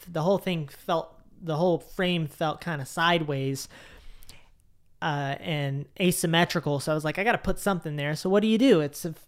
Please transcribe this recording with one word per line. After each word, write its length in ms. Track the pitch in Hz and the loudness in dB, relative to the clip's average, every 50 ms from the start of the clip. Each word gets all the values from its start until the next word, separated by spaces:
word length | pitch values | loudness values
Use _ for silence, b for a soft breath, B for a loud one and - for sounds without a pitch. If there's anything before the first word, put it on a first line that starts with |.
| - 180 | -14 -8
the 140 | 170 160 151 | -6 -2 2
whole 160 | 180 202 175 | 2 2 2
thing 300 | - 190 180 165 151 139 | 0 -2 -4 -4 -4 -8
felt, 440 | - - - - 175 165 - - - - - - - - 185 | -12 -12 -4 -2 -2 -2 -2 -4 -12 -20 -20 -20 -20 -12 -8
the 140 | 160 156 | -4 -2
whole 220 | 147 180 185 170 160 | 0 2 2 2 0
frame 480 | - - - - 185 180 180 170 160 | -2 -8 -6 -2 -2 0 0 0 -2
felt 340 | 143 - - 165 156 151 - | -4 -4 -4 -2 -2 -2 -4
kinda 260 | - 170 156 143 135 | -6 -6 -6 -6 -8
sideways, 840 | - - 175 165 170 175 170 160 147 143 135 135 135 139 135 - - B B B B B B B B B B B B B B B B B _ _ _ _ _ _ _ - _ - | -8 -2 0 2 4 4 2 2 0 -2 -2 -2 -2 -4 -4 -8 -12 B B B B B B B B B B B B B B B B B _ _ _ _ _ _ _ -14 _ -4
uh, 340 | 165 147 143 143 139 139 - | -4 -4 -2 -4 -4 -6 -6
and 440 | - - 156 147 143 139 135 139 147 - _ - | -6 -6 -4 -4 -4 -4 -4 -6 -8 -10 _ 0
asymmetrical. 800 | 190 180 175 - - 165 165 165 175 - - 175 - 151 143 139 | 2 2 2 2 0 2 4 4 4 4 2 -2 0 0 -2 -2
So 120 | - 165 156 | 0 -2 -2
I 20 | |
was 100 | 156 147 | 0 0
like, 140 | 156 151 180 | -2 -2 0
"I 60 | 196 | 0
gotta 140 | 240 233 - | 0 0 0
put 200 | - 190 185 - | 0 -2 -2 0
something 380 | - 202 196 170 - 160 147 | 0 -2 -2 -2 -4 -6 -6
there." 180 | 147 143 147 156 | -4 -4 -4 -4
So 140 | - - 185 | -2 0 2
what 100 | 190 208 | 4 4
do 80 | 208 220 | 4 4
you 80 | 220 | 4
do? 240 | 214 254 269 214 160 | 6 6 6 6 6
It's, 240 | 147 139 - - - 170 160 - - | 4 0 -4 -8 -10 -10 -10 -10 -16